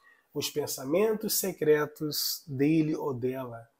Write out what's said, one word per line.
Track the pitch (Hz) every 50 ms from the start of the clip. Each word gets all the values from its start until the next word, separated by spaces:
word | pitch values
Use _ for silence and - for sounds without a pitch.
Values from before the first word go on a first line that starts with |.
| _ - - _ _ _ _
os | 147 135 -
pensamentos | - 147 139 120 - - 135 131 147 180 208 226 220 208 - 202 -
secretos | - - 196 175 - 156 151 151 147 151 147 - - 156 151 143 - - - - - -
dele | - 139 127 139 147 160 165 156 151 151
ou | - 156 151 135
dela, | 120 120 127 127 131 131 123 117 117 117 _ _ _